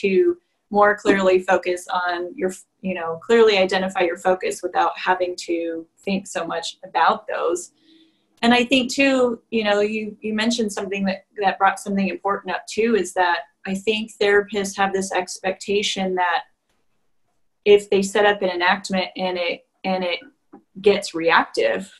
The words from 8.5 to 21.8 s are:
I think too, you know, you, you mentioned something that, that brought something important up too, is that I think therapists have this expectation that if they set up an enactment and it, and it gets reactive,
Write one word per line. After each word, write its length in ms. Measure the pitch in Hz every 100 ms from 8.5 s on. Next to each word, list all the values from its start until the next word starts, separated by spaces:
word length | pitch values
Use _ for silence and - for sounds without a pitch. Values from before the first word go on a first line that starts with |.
I 100 | 240 240
think 260 | 269 247
too, 480 | - 277 262 247 226 _
you 120 | 226
know, 180 | 208 208
you, 360 | 208 220 214 -
you 120 | 214
mentioned 400 | 220 233 233 208
something 320 | 214 196 196 196
that, 200 | 196 - -
that 200 | 196 180
brought 200 | 262 190
something 280 | 202 196 190
important 480 | 175 196 196 185 165
up 100 | -
too, 280 | - 226 214
is 180 | 180
that 280 | 185 175 170 - _ 196
I 80 | 190
think 360 | 220 214 220 -
therapists 560 | 202 202 196 208 196 -
have 160 | 190
this 180 | 190 190
expectation 1040 | 185 185 - 190 - - 202 208 196 185 180
that 280 | 175 165 - _ _ _ _ _ _ _ _ _ _ _ 208
if 240 | 202 202
they 120 | 196
set 240 | 196 214 208
up 160 | 202
an 80 | 185
enactment 580 | 175 175 196 - 185 180 -
and 220 | 185 180
it, 280 | 170 - _ _
and 200 | 190 185
it 160 | 180 170 - _ _ - _ 190
gets 320 | 202 196 -
reactive, 800 | 165 165 165 269 - 113 -